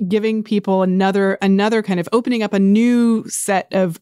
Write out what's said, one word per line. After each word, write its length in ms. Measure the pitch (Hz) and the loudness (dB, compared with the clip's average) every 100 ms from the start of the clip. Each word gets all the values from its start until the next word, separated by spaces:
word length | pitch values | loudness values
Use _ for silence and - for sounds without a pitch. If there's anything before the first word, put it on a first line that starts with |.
| 185 | -4
giving 360 | 208 220 220 | -2 0 -4
people 400 | 214 208 190 190 | -2 -2 0 0
another, 560 | 185 185 196 196 190 190 | 2 2 0 0 0 0
another 400 | 196 196 214 220 | 0 2 2 0
kind 200 | 202 180 | -2 -4
of 80 | 170 | -2
opening 320 | 233 240 233 | -2 0 -2
up 100 | 214 | -2
a 60 | 196 | 0
new 680 | 196 208 240 240 233 226 - | 2 4 4 2 2 0 -4
set 400 | - - 185 - | -8 -4 -4 -2
of, 260 | 190 185 165 | -2 -2 -2